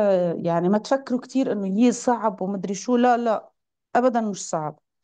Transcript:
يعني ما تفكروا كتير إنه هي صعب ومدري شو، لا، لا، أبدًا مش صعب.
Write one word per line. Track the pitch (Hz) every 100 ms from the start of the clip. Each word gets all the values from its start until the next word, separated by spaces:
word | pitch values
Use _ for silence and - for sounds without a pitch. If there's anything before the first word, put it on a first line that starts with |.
| 202 190 175 170 170
يعني | 170 175
ما | 214
تفكروا | 214 277 269 247
كتير | - 262 269
إنه | 208 196
هي | 196 247
صعب | 240 - 233 214 196
ومدري | 190 202 180
شو، | 196 - 240
لا، | 247 233
لا، | 233 208 - _ _ _ _ 240
أبدًا | 254 233
مش | 214 185 -
صعب. | 165 151 151 _ _